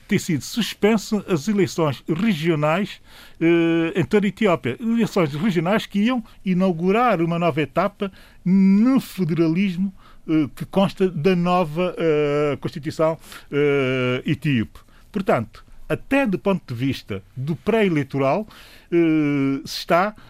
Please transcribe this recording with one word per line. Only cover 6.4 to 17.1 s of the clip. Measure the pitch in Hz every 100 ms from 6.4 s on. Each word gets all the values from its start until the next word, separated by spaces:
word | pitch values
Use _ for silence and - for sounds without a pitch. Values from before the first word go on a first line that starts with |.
| 190
inaugurar | 180 190 165 180 208 247 190
uma | 170 170
nova | 170 151
etapa | 147 - 196 - 196 - - - 180
no | 190 190 196 240 269
federalismo, | - - 180 165 165 165 202 175 196 - - - -
eh, | 156 139 -
que | 151
consta | - 196 - 190
da | 180 156 185
nova, | 175 180 170 151 180 -
eh, | 165 151 147 147 147 131
Constituição, | 147 - 147 - 160 160 - - -
eh, | 143 147 143 127 131 127 127 -
etíope. | 151 156 131 101 - - - -
Portanto, | 208 190 160 113 - - - -
até | - - 277 269
do | 185
ponto | - 190 -
de | 117
vista | 135 127 -